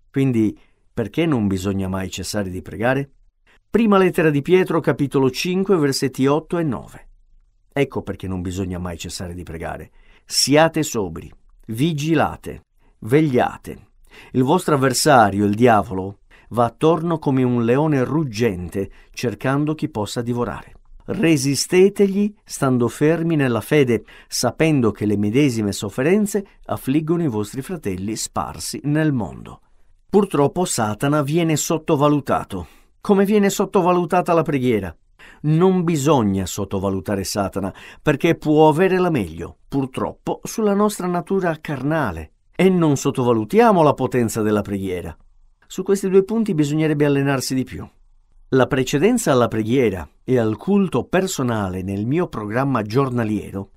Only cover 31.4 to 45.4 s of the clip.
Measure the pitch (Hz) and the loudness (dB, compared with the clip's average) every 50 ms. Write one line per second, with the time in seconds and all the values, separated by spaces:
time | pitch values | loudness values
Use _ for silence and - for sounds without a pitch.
31.4 | 170 165 156 143 - - 170 156 156 - 165 131 143 147 147 147 - - 104 82 | 2 2 0 0 0 -2 -2 -2 0 0 2 2 4 4 2 2 0 0 -2 -2
32.4 | - - - 92 73 - - - _ _ _ _ - - 208 190 202 190 220 208 | -2 -4 -8 -10 -10 -12 -16 -20 _ _ _ _ 0 2 2 4 4 4 4 2
33.4 | 202 196 196 - 202 - - 208 170 180 180 175 175 160 190 180 175 180 170 165 | 2 2 0 0 -2 0 0 2 2 4 2 2 0 0 0 0 2 2 2 2
34.4 | 151 160 147 139 123 127 117 104 95 87 80 _ _ _ _ - - - - - | 2 2 0 0 0 2 0 0 -2 -4 -10 _ _ _ _ -20 -20 -20 -16 -6
35.4 | - 147 156 160 180 190 185 180 175 165 170 147 131 147 156 131 113 101 95 98 | -2 0 2 4 4 4 4 2 0 0 0 0 2 4 4 4 4 2 0 -2
36.4 | 92 87 - - 101 92 - 98 90 98 98 95 92 - 104 98 95 - - 104 | -2 -4 -6 -8 -8 -6 -4 -4 -2 -2 -4 -4 -4 -4 -4 -4 -4 -4 -4 -2
37.4 | 98 92 - 101 95 92 - - - - - - - - 202 196 - 170 160 - | -2 -2 -4 -4 -6 -6 -8 -10 -16 -20 -20 -4 0 0 0 2 2 0 0 0
38.4 | - 151 156 151 156 156 147 151 190 190 185 185 185 175 165 135 98 82 80 82 | 0 2 4 6 6 6 6 4 2 2 2 2 0 0 0 -2 -2 -4 -6 -10
39.4 | 85 82 - _ _ _ - 139 135 127 - - 107 78 - - _ 160 175 - | -12 -12 -14 _ _ _ -4 -4 -4 -4 -4 -6 -6 -6 -6 -8 _ -8 -8 -8
40.4 | - - - - 220 208 202 196 208 214 208 - 185 180 175 175 165 - 196 196 | -8 -10 -6 -2 0 0 2 2 2 0 0 -2 -4 -4 -4 -4 -4 -2 -2 -2
41.4 | 185 175 160 151 - - 151 131 127 143 156 160 143 107 82 82 80 - _ _ | 0 -2 -4 -4 -6 -8 -8 -4 -2 -2 -2 0 -2 -2 -4 -6 -10 -14 _ _
42.4 | _ _ _ - 170 190 185 180 165 156 143 131 - 143 123 - 127 123 120 113 | _ _ _ 2 2 4 4 4 2 2 2 2 0 -2 0 0 2 2 2 2
43.4 | 110 104 - 214 240 233 208 175 156 147 131 - 131 120 - 127 120 110 - 117 | 0 2 4 4 6 6 6 6 4 4 4 2 0 -2 0 0 0 0 0 -2
44.4 | 107 107 107 104 98 98 101 98 95 95 90 90 85 85 76 - - _ _ _ | 0 2 2 0 0 -2 -4 -6 -4 -6 -6 -6 -8 -10 -14 -16 -20 _ _ _